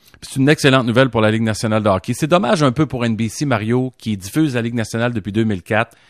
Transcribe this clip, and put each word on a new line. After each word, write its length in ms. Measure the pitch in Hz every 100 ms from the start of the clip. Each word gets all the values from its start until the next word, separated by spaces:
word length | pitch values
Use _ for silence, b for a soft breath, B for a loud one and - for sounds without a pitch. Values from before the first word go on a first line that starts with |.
| b b
C'est 160 | - 135
une 100 | 135
excellente 400 | 156 143 131 120
nouvelle 220 | 117 131
pour 100 | 117
la 100 | 107
Ligue 120 | 110
nationale 420 | 113 104 113 110
de 60 | 104
hockey. 240 | 95 -
C'est 140 | 120 151
dommage 360 | 175 233 196
un 80 | 143
peu 140 | 120 147
pour 180 | 127
N 140 | 117 107
B 100 | 113
C, 160 | -
Mario, 480 | 147 113 107 127 127 -
qui 180 | 110 101
diffuse 400 | 98 151 156 123
la 60 |
Ligue 120 | 117
nationale 380 | 120 107 113 120
depuis 220 | 117 104
deux 100 | 104
mille 180 | 110 95
quatre. 360 | - 107 117 _